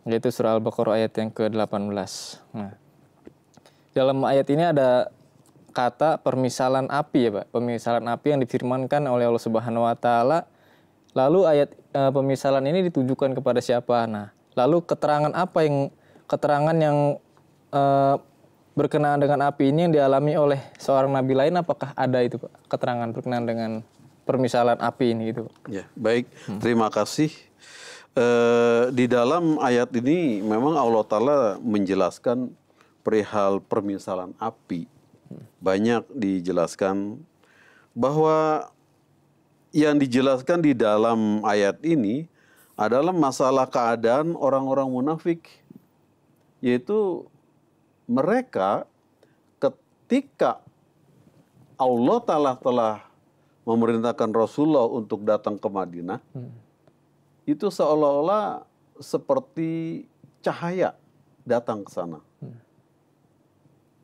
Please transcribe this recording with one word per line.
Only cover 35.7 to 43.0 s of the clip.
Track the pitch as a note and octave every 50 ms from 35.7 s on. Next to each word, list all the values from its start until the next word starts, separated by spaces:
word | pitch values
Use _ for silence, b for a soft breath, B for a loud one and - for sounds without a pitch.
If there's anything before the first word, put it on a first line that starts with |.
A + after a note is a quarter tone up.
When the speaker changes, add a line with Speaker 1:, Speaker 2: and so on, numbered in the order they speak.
| F#2+ G2+ G#2+ A#2 A#2+ A2+ G2+ - -
Speaker 2:
dijelaskan | C#3 G#2+ G2 F#2+ F#2 E2+ F#2 F2+ F2 E2 D#2+ - - G#2 F#2+ G2 G2 G2+ G#2 A2 C#3 D#3+ _ _ _ b b b b b b b b b b
bahwa | b A#2+ A#2+ C3 D3 D#3 D#3 D#3 D#3 D#3 D#3 D#3 D#3 D3+ - - _ _ _ _ _ _ _ _ _ _ _ _ _ _ _ _ _ _ _ _ -
yang | D#3+ D3+ D3+ D3 D3
dijelaskan | C#3 C3 A#2 C3+ C3 C#3 C3+ B2+ C3+ - F3 E3+ E3
di | D3
dalam | C3+ A2+ A2+ G#2+ G#2+ G#2+ A2 A#2 A#2 A2+ A2 G#2 G#2 G#2+ G#2
ayat | G#2+ G#2 G#2 G2+ G2 F#2 -
ini | - D#3+ E3+ D3 G#2+ G2 A2+ C#3+ E3 - _ b b b b b b b b b
adalah | G#2+ G#2+ A#2 C3